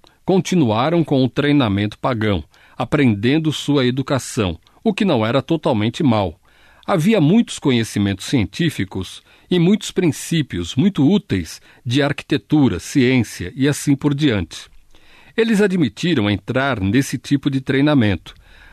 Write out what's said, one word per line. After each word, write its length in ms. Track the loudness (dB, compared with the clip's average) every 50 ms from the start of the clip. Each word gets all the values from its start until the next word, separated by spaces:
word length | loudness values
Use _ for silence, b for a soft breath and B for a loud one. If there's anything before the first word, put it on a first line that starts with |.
| b b b b b
continuaram 800 | 0 0 0 0 0 0 2 2 2 2 0 0 0 0 0 0
com 180 | 0 2 0 0
o 60 | 0
treinamento 720 | 0 -2 0 2 2 2 2 2 0 0 -2 -2 -4 -6
pagão, 440 | -6 -4 -4 -2 0 0 -2 -2 -4 b b b b b b
aprendendo 760 | b -6 -2 0 2 2 2 2 2 2 0 2 2 0 -2 -4
sua 320 | -4 -2 -2 0 2 2
educação, 760 | 0 0 -2 -2 -2 -4 -4 -4 -6 -4 -2 -2 -2 -2 -6 b b b b b
o 120 | -2 0
que 100 | 0 0
não 200 | 0 2 2 0
era 180 | 2 0 0 0
totalmente 600 | 0 -4 -2 0 0 0 0 0 -2 -2 0 0
mal. 380 | 2 2 2 0 -2 -4 _ b b b b b b b b b
Havia 340 | -2 -2 0 2 2 2 4
muitos 380 | 4 4 4 4 2 0 -2 -4
conhecimentos 680 | -2 0 0 0 0 -2 -2 -2 0 0 -2 -4 -6
científicos 960 | -2 0 0 0 -2 -2 -2 -2 -2 -2 -4 -8 -6 -6 -10 -10 -10 -12 -20 b b b b b b
e 80 | 0 2
muitos 320 | 2 2 2 0 -2 -6
princípios 840 | -4 -2 0 0 0 -2 -6 -4 -4 -4 -4 -4 -6 -8 -8 -6 -2
muito 320 | 0 0 0 2 2 2
úteis 540 | 4 4 2 0 -2 -4 -4 -4 -6 -12 -18 b b b b b
de 180 | -4 -2 0 0
arquitetura, 760 | 0 -2 -6 -4 -4 -4 -4 -2 0 2 4 4 4 2 -2
ciência 720 | -8 -4 0 2 2 4 4 2 0 -2 -4 -12 -12 -10 -6
e 140 | -2 0 0
assim 260 | 0 -2 0 0 0
por 200 | 0 0 -2 -2
diante. 540 | 0 0 0 0 0 -2 -6 -8 -18 -20 -20 -20 -20 -20 _ b b b b b b b b b
Eles 240 | -2 0 2 2 2 2
admitiram 640 | 2 2 0 0 -2 -2 -2 -2 0 0 2 2 0
entrar 520 | 0 -2 -4 -4 -4 -2 -2 -2 -2 -2
nesse 360 | -2 0 2 0 0 0 -4
tipo 340 | -8 -4 -2 -2 -2 0 -2
de 100 | -4 -4
treinamento. 720 | -4 -2 0 2 2 4 4 4 4 2 0 -2 -4 -12 -20 b b b b b b b